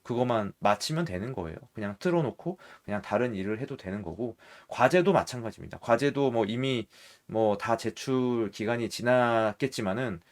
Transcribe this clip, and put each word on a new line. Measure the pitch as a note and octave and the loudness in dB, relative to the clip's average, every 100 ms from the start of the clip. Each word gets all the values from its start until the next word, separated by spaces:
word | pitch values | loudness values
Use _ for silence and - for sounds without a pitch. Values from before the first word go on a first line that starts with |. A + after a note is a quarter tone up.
그것만 | - A#2+ B2+ A2+ G2+ - | -4 0 2 0 -2 0
맞히면 | G2+ G#2 - D#3 F3 | 2 2 0 -4 -2
되는 | F2+ A#2 | -4 -6
거예요. | C3 E2 D#2+ - | -6 -8 -10 -14
그냥 | - G#2 G2+ | -8 -8 -2
틀어놓고 | F3+ E3+ C3 - E3+ F#3+ - - | 0 2 0 -2 -8 -8 -14 -18
그냥 | - G#2 | -6 -6
다른 | - G#2 B2 G2 | 0 0 0 -2
일을 | G2 G#2+ | -4 -4
해도 | C3 C3+ | -6 -10
되는 | F#2 G2+ | -8 -8
거고, | F2 E2+ A#2+ - - - - | -8 -6 -8 -8 -20 -20 -10
과제도 | - C3 F3+ F3 | 2 4 6 4
마찬가지입니다. | D#3 - B2 A2+ - E2+ - | 4 2 -6 -8 -10 -14 -8
과제도 | - A#2 C#3+ C3+ C3+ | 2 4 4 2 2
뭐 | A#2 G#2 | 2 0
이미 | A#2 C3+ B2 G#2 - - - - | 0 -2 -2 -6 -14 -20 -20 -6
뭐 | A2 A2 G2+ | 2 2 2
다 | A#2 A#2 | 0 0
제출 | A2 - - C3 B2 A#2+ G#2 | -2 -6 -2 0 0 0 -2
기간이 | - G#2+ A#2+ A2 | -2 -2 -2 -4
지났겠지만은 | - A#2 B2+ A#2+ A#2 A2 G#2 C3 - G2+ G#2+ C3 E2 _ | -2 2 4 4 4 2 0 -4 -2 -2 -2 -4 -6 _